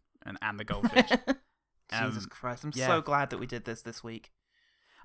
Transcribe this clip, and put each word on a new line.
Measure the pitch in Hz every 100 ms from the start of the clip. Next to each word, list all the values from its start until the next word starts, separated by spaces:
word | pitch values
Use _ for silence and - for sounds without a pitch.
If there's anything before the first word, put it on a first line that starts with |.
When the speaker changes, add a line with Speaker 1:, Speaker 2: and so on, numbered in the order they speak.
| _ _
Speaker 1:
and, | - 98
and | 107 104
the | 107
Goldfish. | 104 220 - -
Speaker 2:
<laughs> | 247 - 269 _ _ _ _ -
Jesus | 113 113 107 98
Speaker 1:
Um, |
Speaker 2:
Christ, | - 123 123 151
I'm |
Speaker 1:
yeah. | 127 131
Speaker 2:
so | 165
glad | 147 143 143
that | 104
we | 123
did | 120 117
this | 113
this | - 117
week. | 117 113 - _ _ _ _ _ _ -